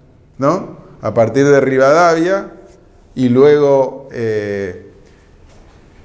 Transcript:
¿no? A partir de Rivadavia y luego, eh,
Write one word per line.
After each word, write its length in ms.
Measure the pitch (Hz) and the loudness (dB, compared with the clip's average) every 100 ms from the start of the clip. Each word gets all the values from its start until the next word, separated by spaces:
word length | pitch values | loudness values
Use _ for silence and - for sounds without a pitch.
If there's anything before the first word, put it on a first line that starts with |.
| _ _ _ - | _ _ _ -4
¿no? 400 | 139 185 - - - - | -4 -4 -8 -18 -20 -12
A 120 | 110 | -6
partir 320 | 104 110 139 139 | -2 0 0 2
de 140 | 139 | 2
Rivadavia 920 | 131 131 135 156 175 165 175 196 202 - - - _ _ _ - | 2 2 2 4 2 0 -2 -4 -6 -18 -20 -20 _ _ _ -4
y 120 | 127 | 0
luego, 800 | 123 147 147 143 139 131 - - | 4 4 4 2 2 0 -6 -16
eh, 800 | 127 113 107 104 101 98 92 95 - - _ _ - - - - - - - | -8 -6 -4 -6 -6 -8 -12 -20 -20 -20 _ _ -20 -20 -20 -20 -20 -20 -20